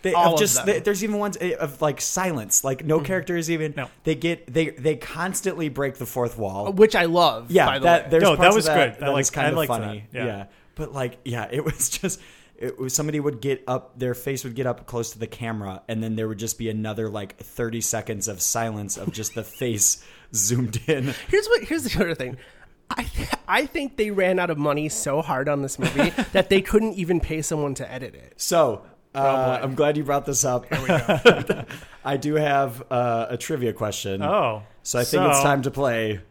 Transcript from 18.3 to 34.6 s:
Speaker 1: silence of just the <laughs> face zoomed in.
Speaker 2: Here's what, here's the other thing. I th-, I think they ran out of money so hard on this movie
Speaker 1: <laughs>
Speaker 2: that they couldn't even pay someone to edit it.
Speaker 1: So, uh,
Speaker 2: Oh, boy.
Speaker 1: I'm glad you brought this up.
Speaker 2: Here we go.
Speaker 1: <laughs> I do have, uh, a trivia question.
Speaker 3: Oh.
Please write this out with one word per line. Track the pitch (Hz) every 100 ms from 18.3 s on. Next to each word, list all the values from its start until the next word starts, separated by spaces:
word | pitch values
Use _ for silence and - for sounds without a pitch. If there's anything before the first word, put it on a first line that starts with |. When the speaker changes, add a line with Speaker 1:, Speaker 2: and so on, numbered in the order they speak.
| 92
Speaker 1:
silence | - 117 113 107 98 -
of | -
just | - 107
the | -
<laughs> | 107 -
face | 127 107 - - - - -
zoomed | 113 - 123 120 120 -
in. | 147 131 127 -
Speaker 2:
Here's | 392 427
what, | 466
here's | - 330
the | 254 -
other | 180 160
thing. | 127 127 - - - _ _
I | -
th-, | 240 - - - -
I | 202 285
think | 339 277 -
they | 214
ran | 196 185 185
out | 175
of | 151
money | 147 147 151
so | - 151 143
hard | 156 135 139
on | 143
this | 135 -
movie | 160 - 165
Speaker 1:
<laughs> | - 233
Speaker 2:
that | 196 185
they | 196
couldn't | 190 214 220
even | 196 170 180
pay | - 156
someone | 156 156 143
to | 135 135
edit | 254 117
it. | - 62 -
Speaker 1:
So, | - 170 139 101 - _ _
uh, | 135
Speaker 2:
Oh, | 139 135 131 127
boy. |
Speaker 1:
I'm | 135
glad | 131 147 151
you |
brought | 139 143 139
this | 139
up. | 139 123 -
Speaker 2:
Here | 156
we | -
go. | 165 131 160 240 - - - - -
Speaker 1:
<laughs> | - -
I | 131 139
do | 147
have, | 151 147 139 135 120 -
uh, | 123 123 117 113
a | 120
trivia | - 151 120
question. | 104 107 101 101 98
Speaker 3:
Oh. | 143 202 135 107